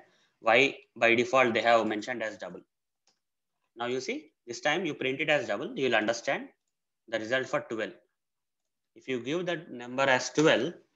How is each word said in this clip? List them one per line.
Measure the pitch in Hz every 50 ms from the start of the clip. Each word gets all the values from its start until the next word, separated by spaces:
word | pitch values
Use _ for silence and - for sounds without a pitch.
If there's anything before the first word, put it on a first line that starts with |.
| - _ _ _ _ _ _ _
why | - 113 113 123 139 135 - - - _ _
by | 117 120 117 117
default | 117 120 120 - 131 127 120 110
they | 113
have | 107 117 117 113 107 110
mentioned | 107 104 104 - 123 117 113
as | 107 104 98
double. | 98 92 87 90 - _ _ _ _ _ _ _ _ _ _ _ _ _ _ _ _ _ _ _ _ _ _
Now | - 120 120
you | 127 131
see, | 127 - 247 302 302 - _ _ _ 117
this | 120 -
time | - 151 147 165 -
you | 156 139
print | - - 131 131 135
it | 156 151
as | 151 143 123 110
double, | 104 107 151 202 262 202
you | 135 127
will | 117
understand | 107 107 107 117 - - - 147 185 269 - _ _ _ _ _ _ _ _ _ _ _ -
the | 113 110
result | 110 110 123 131 127 123
for | - 147
twelve. | 143 - 120 110 107 95 87 - _ _ _ _ _ _ _ _ _ _ _ _ _ _ _ _ _ _ _
If | 113 - -
you | 131 123
give | 113 127 151 180 185 175
that | 170 156 156 -
number | 127 123 117 123 127 131 139
as | 135 131 127 - -
twelve, | - - 151 160 123 104 120 165 185 - - _ _